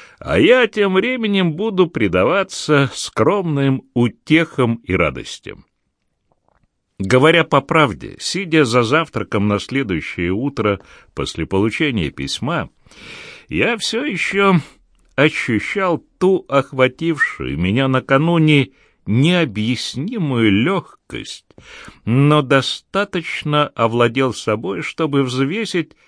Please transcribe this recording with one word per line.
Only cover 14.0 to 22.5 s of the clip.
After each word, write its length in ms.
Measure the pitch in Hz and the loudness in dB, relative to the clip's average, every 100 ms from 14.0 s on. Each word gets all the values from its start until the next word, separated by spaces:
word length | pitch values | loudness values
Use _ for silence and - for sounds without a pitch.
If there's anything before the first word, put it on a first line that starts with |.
ещё 520 | 294 185 - 196 196 175 - _ _ _ _ | -4 -6 -4 2 4 4 0 _ _ _ _
ощущал 880 | - 147 - - 110 - 202 185 160 _ - | 0 0 0 -2 -2 -2 -4 -2 -2 _ -2
ту 260 | 185 185 - | 0 0 0
охватившую 1080 | 139 131 131 127 - 165 147 - - 65 73 | -2 0 0 0 0 -4 -2 -4 -4 -6 -2
меня 300 | 90 117 135 | 0 2 2
накануне 840 | 131 - 139 165 170 156 147 123 _ _ _ - | 0 2 2 4 4 4 4 2 _ _ _ -2
необъяснимую 1400 | 117 160 180 151 101 110 120 - 123 185 233 151 120 110 | 2 4 2 0 -2 -2 -4 -6 -8 -6 -4 -2 2 4
лёгкость, 960 | 101 147 196 - _ - - - - _ _ - - - - | 4 2 -2 -6 _ -14 -14 -12 -16 _ _ -20 -20 -20 -10
но 380 | 107 127 147 151 | -2 2 4 4
достаточно 1300 | 127 | 2